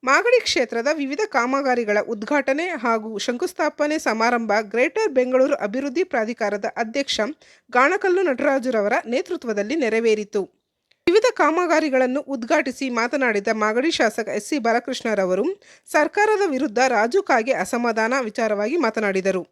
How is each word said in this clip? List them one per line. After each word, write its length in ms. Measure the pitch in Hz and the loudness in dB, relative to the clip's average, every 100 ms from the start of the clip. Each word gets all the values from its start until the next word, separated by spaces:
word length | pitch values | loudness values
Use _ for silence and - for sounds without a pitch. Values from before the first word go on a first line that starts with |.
ಮಾಗಡಿ 360 | 254 285 427 494 | 4 2 4 2
ಕ್ಷೇತ್ರದ 460 | - 349 240 233 240 | 2 -2 -2 -2 -2
ವಿವಿಧ 280 | 311 269 294 427 | -2 -4 -4 -2
ಕಾಮಗಾರಿಗಳ 720 | 254 240 269 277 247 220 208 - | 0 0 0 0 0 0 0 -2
ಉದ್ಘಾಟನೆ 600 | 220 214 294 269 277 359 | -6 -2 -2 0 -2 -2
ಹಾಗೂ 500 | 320 240 226 214 214 | -4 -2 -2 -2 -6
ಶಂಕುಸ್ಥಾಪನೆ 800 | - 240 359 - 311 302 294 311 | -4 -4 -6 -2 -4 -2 -2 0
ಸಮಾರಂಭ 540 | 311 226 226 240 226 202 | -2 2 2 2 0 0
ಗ್ರೇಟರ್ 520 | 214 226 294 415 440 | 0 0 0 0 0
ಬೆಂಗಳೂರು 420 | 262 254 254 262 | 2 2 2 2
ಅಭಿವೃದ್ಧಿ 500 | - 208 233 285 262 | 2 -2 -4 -4 -4
ಪ್ರಾಧಿಕಾರದ 600 | 370 247 220 240 208 202 202 - | -2 -2 -4 -4 -4 -2 -6 -6
ಅಧ್ಯಕ್ಷ 440 | 226 254 277 - 220 311 _ _ _ | -4 -4 -4 -2 -4 -6 _ _ _
ಗಾಣಕಲ್ಲು 500 | 247 269 381 403 359 | 2 4 2 0 2
ನಟರಾಜುರವರ 680 | 359 247 285 269 247 226 202 269 277 | 0 0 0 0 0 0 0 0 0
ನೇತೃತ್ವದಲ್ಲಿ 680 | 247 349 359 240 208 202 330 | -4 -4 -8 -4 -4 -2 -2
ನೆರವೇರಿತು. 680 | 240 226 226 214 202 208 185 _ _ _ _ _ - | 0 0 2 0 -2 -4 -6 _ _ _ _ _ 2
ವಿವಿಧ 180 | 381 494 | 4 4
ಕಾಮಗಾರಿಗಳನ್ನು 880 | - 302 320 349 320 311 262 254 262 | 4 2 4 2 2 2 2 2 0
ಉದ್ಘಾಟಿಸಿ 680 | 277 269 226 311 294 - 269 | -4 -8 0 0 0 -4 -4
ಮಾತನಾಡಿದ 580 | 240 233 285 254 208 202 | -2 -2 0 0 0 0
ಮಾಗಡಿ 380 | 220 214 220 302 | 0 0 0 0
ಶಾಸಕ 380 | - 240 214 220 | 0 -2 -2 -6
ಎಸ್ 180 | 208 - | -6 -4
ಸಿ 120 | 302 | -2
ಬಾಲಕೃಷ್ಣರವರು 840 | 226 233 240 254 233 208 190 185 269 403 _ - _ | 0 0 -2 -6 -2 0 0 0 0 -4 _ -20 _
ಸರ್ಕಾರದ 600 | 320 302 - 427 427 392 | 0 2 2 2 2 0
ವಿರುದ್ಧ 280 | 262 277 214 262 | 0 -2 2 2
ರಾಜು 340 | 233 226 359 | 4 2 0
ಕಾಗೆ 300 | 392 262 226 | 2 0 2
ಅಸಮಾಧಾನ 600 | 240 185 240 240 220 220 269 | -2 -2 -2 -2 0 0 0
ವಿಚಾರವಾಗಿ 540 | 233 214 226 208 208 339 | -2 -2 -2 0 -2 0
ಮಾತನಾಡಿದರು. 680 | 240 220 208 190 190 185 170 | 0 0 -2 0 0 -2 -6